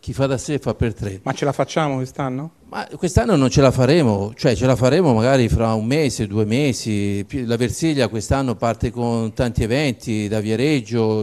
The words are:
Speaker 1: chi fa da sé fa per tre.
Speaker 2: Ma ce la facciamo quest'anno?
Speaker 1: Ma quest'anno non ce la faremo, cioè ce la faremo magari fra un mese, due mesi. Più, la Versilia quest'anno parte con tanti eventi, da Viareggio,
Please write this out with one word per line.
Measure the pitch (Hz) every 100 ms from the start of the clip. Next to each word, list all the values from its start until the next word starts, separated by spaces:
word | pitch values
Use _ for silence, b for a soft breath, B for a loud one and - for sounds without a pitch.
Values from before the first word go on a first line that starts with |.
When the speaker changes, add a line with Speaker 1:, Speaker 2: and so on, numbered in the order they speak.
Speaker 1:
chi | -
fa | 120 135
da | 131
sé | - 143
fa | -
per | 113 120 104
tre. | 101 95
Speaker 2:
Ma | -
ce | 131 143
la |
facciamo | 131 135 - 151 131
quest'anno? | 131 - 139 127 160 _ -
Speaker 1:
Ma | - - 147
quest'anno | 180 202 233 175
non | 131
ce | 135
la | 135
faremo, | 120 127 170 135 101 101 127
cioè | 147 104
ce | 131
la | 127
faremo | 127 151 175
magari | 113 117 135 113
fra | 110 113 110
un | 110
mese, | 143 147 117 107
due | 104
mesi. | 107 117 147 117 117 104 101 101 98
Più, | 143 117
la | 117
Versilia | 123 104 165 143 117
quest'anno | 110 - 135 135 107
parte | 117 110 123
con | 117 120 117 113
tanti | - 127 113
eventi, | 110 127 151 117 - 107 104
da | 110
Viareggio, | 107 110 143 151 104 117 110 110